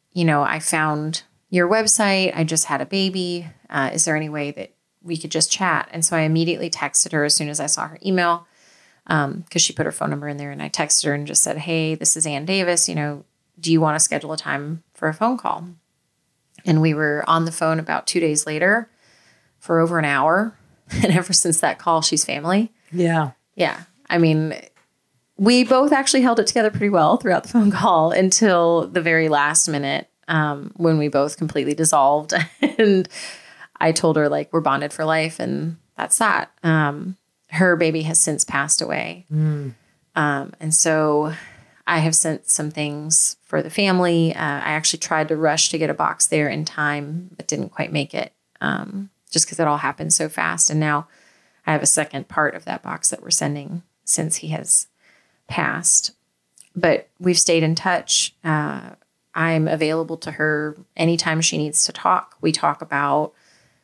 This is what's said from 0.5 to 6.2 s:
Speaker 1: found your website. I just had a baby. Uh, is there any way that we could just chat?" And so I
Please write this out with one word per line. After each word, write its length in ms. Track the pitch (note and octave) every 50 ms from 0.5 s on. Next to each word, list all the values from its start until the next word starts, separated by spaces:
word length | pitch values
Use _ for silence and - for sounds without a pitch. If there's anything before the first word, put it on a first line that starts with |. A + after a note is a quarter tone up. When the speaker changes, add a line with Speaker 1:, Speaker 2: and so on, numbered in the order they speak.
| - D#3+
Speaker 1:
found 640 | - - - D#3 D#3 D#3 D3+ D3+ D3+ D#3 D#3+ - - _ _ _ _ _
your 180 | F#3 F3+ F3 F3
website. 640 | G#3 A3 A3 G#3+ - - G#3+ G3+ G3 F#3+ F#3+ - -
I 100 | E3+ E3
just 220 | D#3+ E3 E3 -
had 140 | - D3 C#3
a 60 | C#3
baby. 640 | - - G3 F#3+ F#3+ F#3 F#3 F3+ F3 F3 F3 E3+ D#3+ - _ _ -
Uh, 220 | E3 D3 C3+ - -
is 140 | D#3+ -
there 100 | E3+ D#3
any 120 | D#3 D#3 D3+
way 220 | D3+ D3+ C#3+ C#3+ D3
that 200 | - F#2+ - _ _ _ _ _ _ -
we 160 | E3+ E3+ D#3+
could 120 | - D#3+
just 200 | - D#3+ - -
chat?" 380 | - - F#3+ F3+ D#3+ D#3+ - - -
And 100 | E3+ E3
so 140 | - F3
I 40 | D#3+